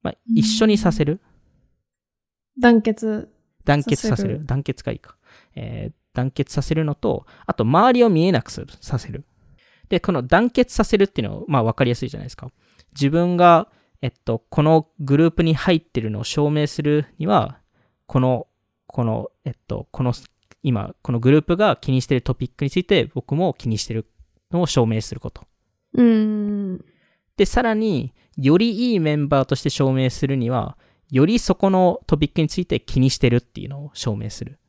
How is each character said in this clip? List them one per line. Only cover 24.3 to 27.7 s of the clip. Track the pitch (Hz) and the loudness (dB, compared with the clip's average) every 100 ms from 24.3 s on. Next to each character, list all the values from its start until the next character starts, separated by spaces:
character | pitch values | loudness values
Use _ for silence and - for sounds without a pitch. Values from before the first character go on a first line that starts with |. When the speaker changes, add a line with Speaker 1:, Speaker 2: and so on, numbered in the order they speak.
| _ _ | _ _
Speaker 1:
の | 170 | -2
を | 175 | 0
証 | - 113 | 2 2
明 | 110 | 0
す | - | -6
る | 127 | -12
こ | 113 | -12
と。 | - _ _ _ _ _ | -16 _ _ _ _ _
Speaker 2:
う | - | 2
ー | 233 220 214 214 208 202 196 | 4 4 0 -2 -4 -4 -6
ん。 | 185 - _ _ _ _ - | -8 -14 _ _ _ _ -2
Speaker 1:
で、 | 190 | 0
さ | - | 2
ら | 240 | 0